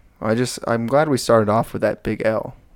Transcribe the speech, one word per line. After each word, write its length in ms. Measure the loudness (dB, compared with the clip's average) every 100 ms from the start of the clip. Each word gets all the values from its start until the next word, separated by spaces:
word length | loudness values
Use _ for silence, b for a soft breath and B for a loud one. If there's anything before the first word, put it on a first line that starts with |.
| -20 _
Well, 100 | -2
I 60 | 0
just, 240 | 0 -4 -4
I'm 180 | -2 0
glad 220 | 2 2
we 100 | 0
started 300 | 2 4 4
off 240 | 2 0
with 100 | -2
that 220 | -2 -2
big 200 | -6 -2
L. 300 | -2 -2 -4 -14 -20